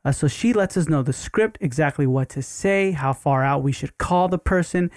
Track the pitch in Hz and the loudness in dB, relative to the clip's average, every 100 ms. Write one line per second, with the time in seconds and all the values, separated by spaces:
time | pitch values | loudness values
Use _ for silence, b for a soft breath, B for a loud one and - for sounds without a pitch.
0 | 135 143 151 - 233 220 190 - 156 151 | -2 0 0 2 2 2 2 0 0 2
1 | 131 131 - - 214 - 175 123 151 - | 0 -4 -2 0 0 0 -4 0 0 0
2 | 139 131 131 - 131 - 196 196 196 165 | 0 0 -2 -6 -10 -4 0 2 0 0
3 | 135 131 - 135 135 139 135 131 - - | -2 -2 0 2 2 2 0 -2 -6 -6
4 | - 180 180 180 - 185 170 180 175 | 0 2 2 0 0 0 0 0 -2